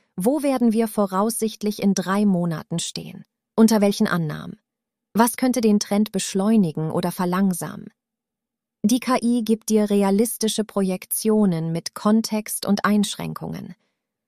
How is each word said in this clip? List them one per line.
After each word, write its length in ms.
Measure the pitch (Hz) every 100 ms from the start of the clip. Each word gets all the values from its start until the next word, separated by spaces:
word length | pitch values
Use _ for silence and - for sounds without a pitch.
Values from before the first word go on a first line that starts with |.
| _ -
wo 280 | 190 302
werden 280 | 277 262 240
wir 140 | 220 226
voraussichtlich 920 | 220 196 190 214 226 220 - 208 208
in 120 | 202
drei 320 | 190 180 196 208
Monaten 540 | 180 175 160 - 170
stehen? 460 | - - 165 - - _ _ -
Unter 260 | 226 220
welchen 260 | 202 202 214
Annahmen? 520 | 175 156 151 - - _ _ _ _ _
Was 220 | 196 233 -
könnte 260 | 262 247
den 180 | 226 208
Trend 320 | - 202 214
beschleunigen 800 | 196 - 196 196 226 180 151 156
oder 200 | 165 175
verlangsamen? 800 | - 180 180 196 180 156 - - - _ _ _ _ _ _ _ _
Die 160 | 208 247
K 180 | - 254
I 220 | 233 240
gibt 260 | 220 220 -
dir 200 | 220 208
realistische 720 | 202 196 196 226 - 220 -
Projektionen 1080 | 214 - 190 185 - - 220 214 208 165 165
mit 240 | 165 - -
Kontext 720 | 208 220 220 214 214 - -
und 180 | 202 190
Einschränkungen. 880 | 208 202 - 165 160 160 - - - _ _ _ _